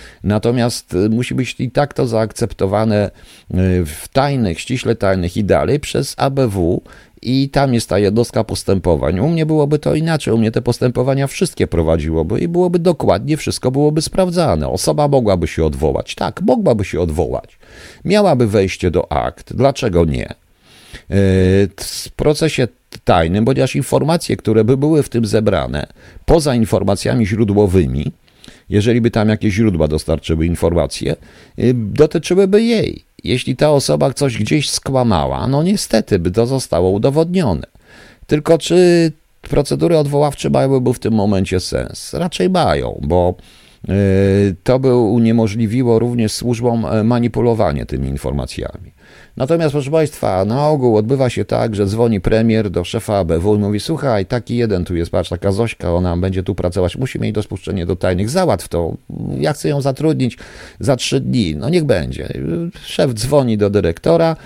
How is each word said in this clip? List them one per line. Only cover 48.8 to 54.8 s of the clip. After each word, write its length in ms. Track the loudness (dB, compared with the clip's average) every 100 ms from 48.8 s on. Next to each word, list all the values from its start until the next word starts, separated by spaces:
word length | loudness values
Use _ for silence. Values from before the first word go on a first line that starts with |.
| -20 -20 -20 -20 -16 -6
Natomiast, 340 | 0 0 0
proszę 200 | -2 0
państwa, 540 | 0 0 -2 -2 0 0
na 220 | 0 0
ogół 300 | 2 2 2
odbywa 320 | 2 0 0
się 160 | -2 -2
tak, 300 | -2 0 0
że 100 | 0
dzwoni 360 | 2 2 2
premier 480 | 2 2 2 2 0
do 140 | -4
szefa 340 | -4 -4 -2 0
A 60 |
B 160 | 0 0
W 160 | 2 0
i 40 |
mówi: 200 | 0 -2
„Słuchaj, 460 | -4 -4 0 -2 -2
taki 300 | -4 -4 -2
jeden 300 | 0 -2